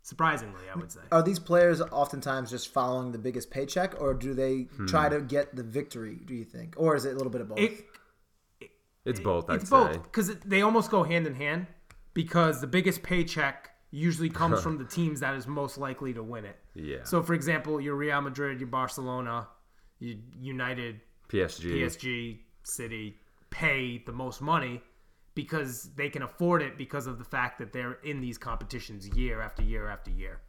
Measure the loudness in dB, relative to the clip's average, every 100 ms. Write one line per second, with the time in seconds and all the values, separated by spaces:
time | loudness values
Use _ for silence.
0 | -16 0 2 2 -6 -14 -10 -8 -8 -14
1 | 4 6 6 0 4 8 8 6 2 2
2 | 2 0 -2 -2 -2 -6 -2 0 2 0
3 | -2 -4 -4 -4 -6 -6 -2 0 0 0
4 | 0 0 -2 0 2 0 -2 -6 2 4
5 | 4 2 2 0 0 -6 -4 -6 -6 -8
6 | -10 -10 -10 -10 -10 -12 -12 2 4 4
7 | 2 -2 -2 -2 -4 2 2 2 -18 -20
8 | _ _ _ _ _ _ -20 _ _ _
9 | -4 0 2 2 2 -2 6 6 6 0
10 | -2 -2 -2 -4 2 4 6 4 4 2
11 | 4 2 0 -2 -2 -2 -4 -14 _ -20
12 | -4 -2 2 4 4 4 2 4 4 0
13 | 0 0 2 0 0 -2 -18 _ _ 0
14 | 2 2 0 2 2 4 2 -4 -4 0
15 | 0 0 -2 -2 -4 -4 -4 -4 -6 -4
16 | -6 -6 -8 -10 -10 -16 -18 -10 -8 -6
17 | 0 0 2 0 2 0 0 -2 -2 -2
18 | 0 0 0 -4 -4 -4 -2 -2 -2 -4
19 | -4 -4 -4 -6 -8 -18 _ _ -20 _
20 | -12 -10 -14 -12 -8 -4 -4 -4 -6 -10
21 | -18 _ -2 2 2 0 -2 0 0 -2
22 | -4 -4 -6 -10 -18 -16 -10 -8 -8 -8
23 | -10 -12 _ _ _ -2 2 2 0 -6
24 | -8 -8 -8 -6 2 2 2 -6 -12 _
25 | _ _ _ -8 -4 -4 -4 -6 -10 -6
26 | -6 -4 -8 0 4 4 2 -6 -6 -6
27 | -6 -10 -4 -2 -2 -4 -10 -6 -6 -8
28 | -8 -6 -6 -6 -6 -6 -6 -8 -10 -12
29 | 0 2 2 -2 -6 0 0 0 -4 -8
30 | -4 -4 -4 -10